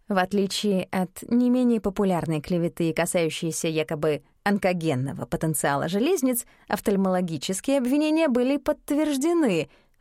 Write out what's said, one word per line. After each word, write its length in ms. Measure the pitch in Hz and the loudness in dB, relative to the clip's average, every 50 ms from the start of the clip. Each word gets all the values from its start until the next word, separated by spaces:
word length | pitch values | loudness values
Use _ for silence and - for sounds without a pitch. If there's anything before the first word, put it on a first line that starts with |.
| _ - | _ -2
В 100 | 208 190 | 0 0
отличие 680 | 180 185 202 202 196 190 - - - 208 196 185 180 - | 0 0 0 0 0 0 -2 -2 0 0 0 0 0 -2
от 320 | - 190 185 175 - - - | -2 -2 -2 -4 -6 -12 -6
не 260 | - 233 240 247 247 | -2 0 2 4 4
менее 320 | 247 254 254 240 233 220 | 2 4 4 2 2 2
популярной 600 | - 208 190 - 208 190 180 165 160 160 160 151 | 0 -2 -2 0 2 2 2 0 0 -2 -2 -4
клеветы, 520 | - - 180 170 170 170 160 - 175 165 156 | -2 -2 0 0 0 -2 -2 0 -2 -2 0
касающейся 760 | - 165 170 - 185 165 156 151 - - 165 156 - - 165 | 0 -2 0 0 0 0 0 -2 -2 -4 -4 -4 -2 -4 -2
якобы 540 | 160 156 156 - 165 151 151 156 151 139 - _ _ _ - | 0 -2 -2 -2 -4 -2 0 0 0 0 -4 _ _ _ -2
онкогенного 840 | 208 202 190 - 185 180 175 160 160 139 123 131 139 180 190 - | 0 0 2 2 0 0 0 0 0 0 0 -2 -4 -6 -8 -8
потенциала 640 | - - 165 - 160 156 - - 151 143 143 139 160 | -6 -6 -2 -2 -2 -2 0 0 0 0 0 0 -2
железниц, 560 | 180 202 240 302 392 339 262 254 247 240 - - - _ - - | -2 0 0 2 0 2 0 0 0 -2 -4 -10 -18 _ -8 -6
офтальмологические 1080 | 208 196 - 226 202 190 190 185 185 180 185 170 160 139 - - 190 - - - 269 277 | -6 -2 0 0 0 2 2 2 2 0 0 -2 -4 -6 -4 -4 -6 -4 -2 0 0 0
обвинения 500 | 240 247 269 294 311 302 311 320 330 302 | 2 2 0 2 2 2 2 2 2 2
были 280 | 233 247 247 262 285 | 2 2 2 2 0
подтверждены, 1120 | 285 - - 302 - - - 294 285 311 302 285 262 269 339 349 339 311 233 180 160 139 - _ _ _ _ _ _ | 0 0 -2 -4 -2 -2 -2 0 0 0 0 0 0 0 2 2 2 2 2 2 0 -2 -4 _ _ _ _ _ _